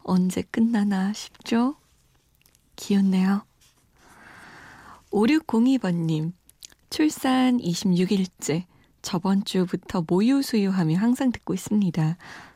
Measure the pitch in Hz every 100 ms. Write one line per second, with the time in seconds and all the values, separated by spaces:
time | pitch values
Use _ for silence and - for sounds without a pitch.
0 | - 185 180 180 180 - 226 226 202 190
1 | 190 214 - - - 233 247 294 _ _
2 | _ _ _ _ _ _ _ - - 202
3 | 196 185 185 196 - _ _ _ _ _
4 | _ - - - - - - - - -
5 | _ 202 226 311 - 226 247 262 190 175
6 | 165 156 160 180 _ _ - _ _ -
7 | 311 - 269 262 254 247 - 170 196 175
8 | 185 202 185 - - 156 185 _ _ _
9 | - 175 190 196 - 185 180 175 - 185
10 | 160 180 220 277 269 226 196 190 160 165
11 | 226 254 269 - - 185 - 208 190 165
12 | 156 170 - - -